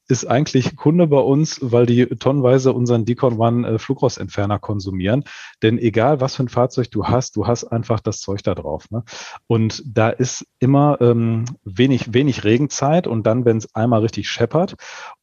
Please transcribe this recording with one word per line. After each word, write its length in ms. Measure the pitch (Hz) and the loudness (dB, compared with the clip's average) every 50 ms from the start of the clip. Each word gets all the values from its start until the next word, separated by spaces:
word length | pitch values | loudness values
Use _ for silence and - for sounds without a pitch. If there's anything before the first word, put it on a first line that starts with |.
| _ | _
ist 180 | - 131 117 - | -2 -2 -2 0
eigentlich 520 | - 117 131 151 - - 131 117 - - | 0 0 0 0 0 0 0 0 -2 -4
Kunde 320 | - - 151 160 180 175 156 | -2 0 2 2 4 4 4
bei 100 | 143 135 | 4 4
uns, 400 | 110 135 139 147 160 - - - | 4 4 2 2 0 -2 -4 -6
weil 240 | 139 123 113 120 123 | -4 0 2 2 4
die 220 | 117 120 120 123 | 4 4 4 2
tonnenweise 640 | - 123 113 - 127 139 143 127 123 131 135 127 131 110 | 2 -2 -2 -2 0 0 2 4 4 4 4 4 2 2
unseren 320 | 123 123 120 120 113 107 | 2 0 2 0 0 0
Deacon 340 | 113 120 - - 127 117 107 | -2 -2 0 0 0 2 2
One, 300 | 113 117 117 120 117 - | 0 0 2 0 0 -2
äh, 100 | 113 110 | -2 -4
Flugrostentferner 840 | - - 135 - - 120 - - 95 85 - - 101 98 104 101 | -2 -4 -2 -2 -2 -2 -2 -4 -8 -8 -6 -4 -2 -2 -2 -4
konsumieren. 640 | - - 104 101 92 98 95 92 90 98 117 143 147 - - - - - - _ - | -4 -6 -6 -6 -6 -6 -6 -2 0 0 0 0 -2 -6 -12 -20 -20 -20 -6 _ 2
Denn 160 | 110 113 117 | 2 2 2
egal, 420 | 120 113 98 113 113 139 156 131 | 0 0 0 2 2 2 2 0
was 160 | 127 135 - | -2 -4 -4
für 80 | - 131 | -4 -6
ein 40 | 120 | -2
Fahrzeug 440 | - 120 123 127 - 135 120 - - | 0 0 -2 0 0 -4 -4 -4 -4
du 140 | 107 87 - | -4 -2 0
hast, 260 | 113 123 127 - - | 0 0 -2 -2 -4
du 140 | 107 98 113 | -4 -2 -2
hast 160 | 120 - - | -2 -2 -4
einfach 340 | - 117 113 110 - 117 104 | -4 -4 -4 -2 -2 -4 -2
das 220 | - 110 98 - | -2 -4 -6 -6
Zeug 220 | - - 98 101 - | -8 -8 -8 -6 -4
da 100 | 104 92 | -4 -4
drauf, 340 | 85 76 76 76 78 - _ | -4 -6 -8 -8 -10 -10 _
ne? 120 | 104 120 110 - - - - - - - _ - | -10 -10 -10 -12 -14 -18 -18 -18 -18 -14 _ -2
Und 340 | 117 113 113 107 - - - | 0 2 2 0 -2 -6 -12
da 260 | 135 107 117 110 117 | -4 -2 0 0 0
ist 360 | - - 127 127 - - - - _ _ | 0 0 -4 -4 -4 -8 -14 -18 _ _
immer, 380 | 127 127 139 139 143 147 143 - | 0 2 4 4 4 4 2 4
ähm, 440 | 120 120 117 117 117 113 113 113 117 123 - - _ | 4 4 4 2 2 0 0 -2 -4 -6 -8 -12 _
wenig, 500 | 107 92 95 127 135 131 110 - 120 107 | -6 0 2 2 2 2 0 -2 0 0
wenig 300 | 123 143 143 - - - | 2 2 2 0 0 2
Regenzeit 640 | 104 113 123 147 135 - - 135 139 160 180 175 - | 2 2 2 2 -2 -2 -2 0 0 2 0 0 0
und 180 | 117 113 104 | -2 0 2
dann, 180 | 113 113 127 120 | 2 2 2 2
wenn's 300 | 117 113 110 110 - - | 2 2 0 -2 -6 -4
einmal 260 | 110 113 123 120 107 | -2 0 2 2 2
richtig 300 | 107 113 - 104 98 - | 2 0 -2 -6 -8 -6
scheppert. 460 | - - 120 - - 156 185 - - - - - - - - - - - | -4 -2 -2 0 0 0 -2 -2 -6 -12 -18 -20 -18 -18 -18 -18 -20 -6